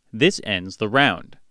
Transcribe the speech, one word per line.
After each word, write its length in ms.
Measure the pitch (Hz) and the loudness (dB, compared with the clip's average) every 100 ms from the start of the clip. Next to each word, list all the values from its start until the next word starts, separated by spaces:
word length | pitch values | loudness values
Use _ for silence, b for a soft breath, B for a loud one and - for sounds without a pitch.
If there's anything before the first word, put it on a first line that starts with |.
| _ | _
This 300 | 110 165 196 | 0 2 2
ends 340 | - 95 92 - | -4 -4 -6 -6
the 100 | 107 | 0
round. 480 | 131 139 87 - - _ | 2 2 0 -8 -20 _